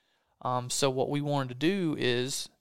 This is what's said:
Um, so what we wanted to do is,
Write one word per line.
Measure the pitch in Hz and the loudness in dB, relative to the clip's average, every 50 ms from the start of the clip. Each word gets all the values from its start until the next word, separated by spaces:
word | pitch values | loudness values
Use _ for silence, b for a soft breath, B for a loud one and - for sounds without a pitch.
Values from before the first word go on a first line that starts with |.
| _ _ _ _ _ _ _ - | _ _ _ _ _ _ _ -8
Um, | - 127 123 123 123 127 | -4 -2 -2 -2 -2 -4
so | - - 151 135 | -2 2 2 2
what | 127 135 - - | 2 2 0 0
we | 147 147 | 0 0
wanted | 143 147 143 139 131 127 | 0 0 0 0 -2 -2
to | 123 | -2
do | 127 151 170 196 196 175 156 143 135 | 0 0 2 2 2 0 0 0 0
is, | 127 123 120 123 127 135 - - - - _ _ | 2 2 2 2 0 -2 -4 -6 -8 -10 _ _